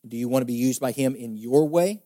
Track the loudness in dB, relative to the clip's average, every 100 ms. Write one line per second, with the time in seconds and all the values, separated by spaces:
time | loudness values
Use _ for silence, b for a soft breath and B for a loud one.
0 | -10 -6 0 0 0 0 0 0 -4 0
1 | -2 -2 -10 -10 2 4 4 2 2 -2